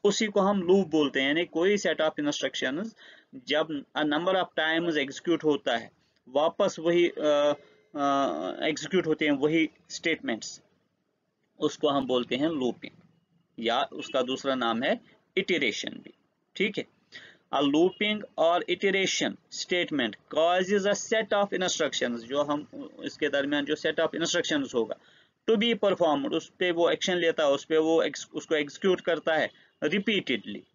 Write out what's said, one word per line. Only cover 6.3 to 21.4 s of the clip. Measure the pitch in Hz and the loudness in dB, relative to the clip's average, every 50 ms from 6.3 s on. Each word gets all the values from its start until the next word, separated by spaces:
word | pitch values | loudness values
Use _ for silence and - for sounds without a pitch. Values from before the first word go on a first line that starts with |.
| 127 139 151 170 - - 208 185 - - | 0 0 0 0 2 2 0 0 0 0
वही, | 160 170 170 175 175 - | 0 2 4 4 4 2
आ, | - - - 151 147 147 147 147 147 - - - _ _ _ _ - | 0 0 2 2 4 4 4 2 2 0 -6 -20 _ _ _ _ -6
आ, | 147 139 139 139 139 139 117 80 76 90 92 - - - | -2 0 2 2 2 2 0 -2 -4 -6 -6 -6 -4 -4
execute | 147 156 147 - - - 185 165 | -4 -4 -4 -6 -2 0 0 2
होते | 160 151 - 160 | 2 0 0 2
हैं | 151 147 135 | 0 2 2
वही | 139 151 156 165 160 151 _ _ _ _ | 2 2 2 2 0 0 _ _ _ _
statements, | - - - 170 156 - - 131 117 104 - - - - _ _ _ _ _ _ _ _ _ _ _ _ _ _ _ _ _ _ _ _ | -14 -6 -4 -4 -4 -2 -4 -6 -6 -6 -6 -14 -14 -16 _ _ _ _ _ _ _ _ _ _ _ _ _ _ _ _ _ _ _ _
उसको | 147 147 - - - 147 | -4 -4 -2 0 0 0
हम | 139 143 131 | 2 0 0
बोलते | 123 127 123 120 - - | 0 0 0 0 0 -2
हैं | 127 147 165 | -2 0 -2
looping, | 170 143 127 120 104 - - - _ _ _ _ _ _ _ _ _ _ _ _ _ | 0 0 -2 -2 -4 -6 -14 -18 _ _ _ _ _ _ _ _ _ _ _ _ _
या | - 117 113 113 131 139 - - | -6 -2 -2 0 0 -2 -4 -6
उसका | 151 143 - - 135 | -12 -12 -4 -2 -2
दूसरा | 127 123 131 127 - 135 131 | 0 0 -4 -4 -2 -2 -2
नाम | 127 120 117 113 113 127 | 0 0 0 0 0 0
है | 156 220 240 - - _ _ _ _ _ | -2 -2 -2 -4 -20 _ _ _ _ _
iteration | 185 196 - 180 156 143 110 101 - - - - - - | -4 -2 0 0 0 0 -2 -2 -4 -8 -10 -10 -12 -18
भी। | - - _ _ _ _ _ _ _ _ | -20 -20 _ _ _ _ _ _ _ _
ठीक | - 185 220 208 | -4 -4 -2 -2
है, | - - _ _ _ _ _ - - - - - _ _ _ - | -6 -10 _ _ _ _ _ -20 -20 -20 -20 -20 _ _ _ -2
a | 139 143 | 0 2
looping | 143 143 151 175 185 - - 208 208 214 214 - - _ - | 2 4 4 4 2 2 -2 -2 -2 -2 -4 -6 -12 _ 0
or | 156 165 170 175 - - | 2 2 2 2 0 -2
iteration | 180 180 - 196 190 196 190 180 - - 156 113 - - _ _ - - | -4 -2 0 0 0 0 0 0 0 -2 -2 -2 -4 -6 _ _ -12 -12
statement | - - 185 175 165 - 156 139 123 110 107 _ _ _ - | -6 -2 -2 -2 -2 -2 -2 -2 -2 -2 -4 _ _ _ 0
causes | 147 160 170 175 185 185 180 208 202 190 | 2 2 4 4 2 2 2 0 2 2
a | 202 202 | 0 0
set | - - - 220 220 220 214 214 202 | -2 -2 -2 0 0 0 0 0 0